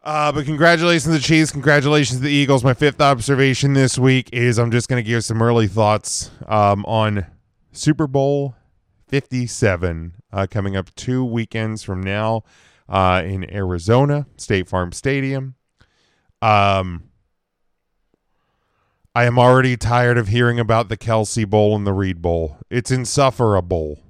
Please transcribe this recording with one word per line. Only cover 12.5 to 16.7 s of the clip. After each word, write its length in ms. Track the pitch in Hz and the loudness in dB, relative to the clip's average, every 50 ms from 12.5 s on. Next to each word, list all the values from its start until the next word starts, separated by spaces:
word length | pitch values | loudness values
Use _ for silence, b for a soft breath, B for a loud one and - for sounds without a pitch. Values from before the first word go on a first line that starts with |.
| b b b b b b b b | b b b b b b b b
uh, 340 | 95 98 95 92 90 92 85 | 0 0 2 2 2 0 0
in 240 | 90 98 95 92 - - | -4 -6 -8 -8 -8 -8
Arizona, 720 | 104 98 92 90 87 82 98 113 127 139 143 147 147 139 - _ _ | -6 -4 -4 -4 -4 0 2 4 4 4 2 0 -4 -4 -8 _ _
State 300 | - - 113 95 90 - | -4 -2 -2 -2 -2 -2
Farm 240 | - 92 90 87 | -4 -4 -4 -4
Stadium. 640 | 87 - - 135 135 139 135 135 135 135 135 135 127 _ _ _ _ _ _ _ _ _ _ _ _ _ _ _ _ _ | -8 -6 -4 -4 -4 -2 -4 -4 -6 -6 -8 -10 -14 _ _ _ _ _ _ _ _ _ _ _ _ _ _ _ _ _
Um, 640 | - 110 107 104 101 101 | 0 2 2 4 4 2